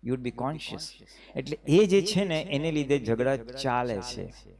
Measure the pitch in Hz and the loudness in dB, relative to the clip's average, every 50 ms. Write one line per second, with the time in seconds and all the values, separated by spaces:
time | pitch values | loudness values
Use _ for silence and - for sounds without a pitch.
0 | - 117 123 127 123 123 117 120 120 135 156 156 - - - 92 - - - - | -2 -4 -4 -2 -4 -6 -6 -4 -4 -4 -4 -6 -10 -10 -10 -10 -12 -12 -14 -18
1 | - - - - - - - - 135 123 151 - - - 147 180 214 196 185 196 | -20 -20 -20 -20 -20 -12 -8 -8 -6 -6 -8 -8 0 4 6 6 8 8 6 4
2 | 180 196 208 180 202 190 160 156 156 185 151 139 151 160 151 151 143 131 143 143 | 4 4 2 0 0 2 0 -2 -2 -2 -4 -2 -2 0 0 0 2 2 2 0
3 | 120 104 113 113 127 131 135 127 113 117 123 135 135 135 120 123 123 123 113 98 | 2 0 0 0 2 0 0 -2 -4 -10 -12 -6 -2 0 0 0 0 -2 -4 -4
4 | 90 - - - 92 87 - - - 95 90 | -6 -8 -8 -10 -10 -12 -12 -18 -20 -20 -20